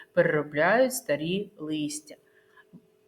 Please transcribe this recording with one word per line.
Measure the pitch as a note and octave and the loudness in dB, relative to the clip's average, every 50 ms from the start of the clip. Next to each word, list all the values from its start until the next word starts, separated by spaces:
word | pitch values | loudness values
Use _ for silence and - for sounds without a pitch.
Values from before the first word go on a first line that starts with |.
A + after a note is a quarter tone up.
| - - - | -20 -4 2
переробляють | F3+ E3 D#3 D3+ D3+ C#3+ D3 D3 D3 D#3 F3+ G#3 A#3+ C4 B3+ A#3+ | 2 2 4 4 0 -2 -2 0 2 2 4 4 4 4 2 0
старі | - - - D3 C#3+ D#3 E3 F#3 G3 G#3 - - - | -4 -4 -2 -2 -2 -2 -2 -2 -4 -4 -6 -10 -12
листя. | D#3 D#3 D#3 D#3 D3+ D3 D3 - - - - - _ _ _ _ _ _ _ - - _ - - - _ _ _ _ | -8 -6 -4 -4 -4 -4 -6 -8 -12 -16 -20 -20 _ _ _ _ _ _ _ -20 -20 _ -20 -20 -20 _ _ _ _